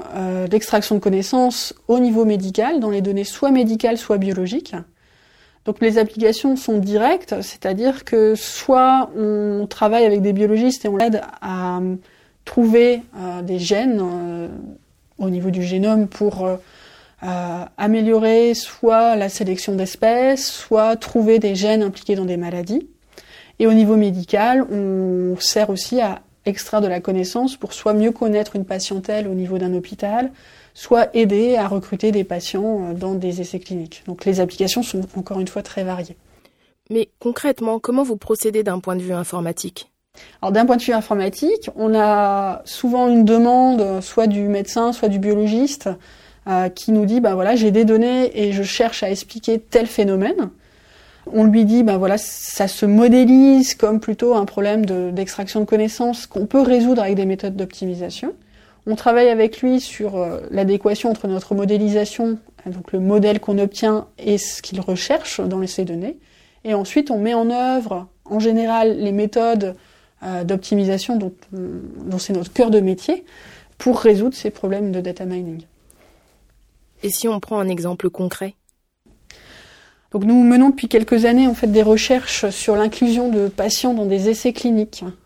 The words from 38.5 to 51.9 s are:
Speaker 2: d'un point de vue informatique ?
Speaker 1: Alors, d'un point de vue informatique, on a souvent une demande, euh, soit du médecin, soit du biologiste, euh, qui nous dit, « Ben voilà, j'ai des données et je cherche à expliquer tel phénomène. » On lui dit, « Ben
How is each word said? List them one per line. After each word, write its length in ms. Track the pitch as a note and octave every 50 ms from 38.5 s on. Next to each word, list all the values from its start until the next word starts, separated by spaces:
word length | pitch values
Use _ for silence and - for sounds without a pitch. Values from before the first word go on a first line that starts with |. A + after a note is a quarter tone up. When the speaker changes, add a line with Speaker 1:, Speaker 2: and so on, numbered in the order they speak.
| G#3+ A3 G#3+
Speaker 2:
d'un 160 | G3+ F3+ F#3
point 160 | F3+ F#3 F3+
de 60 | F3+
vue 120 | F3+ F3+ F3+
informatique ? 760 | F3 F3 - - F3+ E3+ E3 E3+ - - F3+ - - - _ _ _ _ _ _ - - - _ -
Speaker 1:
Alors, 100 | - F#3+
d'un 140 | G3 A3 A#3
point 100 | B3 B3
de 60 | A#3+
vue 100 | A#3+ B3+
informatique, 800 | A#3 A3 G#3+ - G#3+ G3+ F#3+ G3 F#3+ - D4 D#4+ A4 A4 - - -
on 180 | - A3 A3 A3
a 640 | A3 G#3+ G#3+ G#3 G#3 G#3 G3+ G3 G3 G3 G3 F3+ - -
souvent 420 | - - - - B3 A#3+ B3+ B3 B3
une 160 | A#3+ A#3 A3
demande, 560 | G#3 A3+ A#3 A#3 A#3+ B3 B3+ B3+ B3+ B3+ A#3
euh, 220 | G#3 G3 F#3+ F#3+
soit 260 | F#3 - - - A3+ G#3+
du 200 | G3+ G3+ G3+ G3+
médecin, 440 | G3+ G3 G3 - - A#3 A#3 A#3+
soit 160 | A#3+ - - G#3+
du 120 | G3 G3+
biologiste, 720 | G3 G#3 G#3 G#3 G#3+ G#3 G#3+ A#3 C4+ C#4+ C#4+ - - G3+ F#3 - - - - - - - _ _ - G3+
euh, 200 | F#3+ F#3 F#3 F#3
qui 240 | F#3 - - -
nous 140 | A3 G#3+ G#3
dit, « 140 | G3 A3 B3+
Ben 140 | A#3+ G#3 F#3+
voilà, 200 | F#3 F#3 G3+ A#3+
j'ai 160 | A#3+ A3 G#3+
des 140 | G3 A3 A3+
données 460 | G#3+ A3 A3 A#3 A#3+ B3 B3+ B3+ B3 -
et 180 | G#3+ G#3 G3+
je 120 | G3 G3 G3
cherche 400 | G3 - - A#3 A3+ - - -
à 80 | F#3
expliquer 480 | G3 G3 - - - A3+ - - A3+ A3+
tel 280 | A3+ - - A#3+ A3+ A#3
phénomène. » 640 | - - G#3 G3 F#3+ F#3+ F#3+ A#3+ F#4+ G4+ B3 F#3 - _ _ _ _ _ _ _ _ _ _ _ _ _ - -
On 120 | - A3 A3
lui 200 | G#3+ G#3 A3+ A3
dit, « 200 | G#3 A3 B3 A#3+
Ben 140 | A3